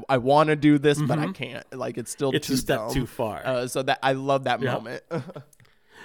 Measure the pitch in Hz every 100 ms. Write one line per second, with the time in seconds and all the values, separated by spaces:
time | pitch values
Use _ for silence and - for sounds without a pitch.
0 | - 131 123 147 156 151 147 147 147 147
1 | 143 151 156 190 123 120 - 131 123 123
2 | 117 - 139 151 - 131 - 131 110 131
3 | 120 - 110 80 131 127 127 143 131 -
4 | 135 135 135 135 131 117 127 123 113 131
5 | - 165 135 156 - _ _ _ _ -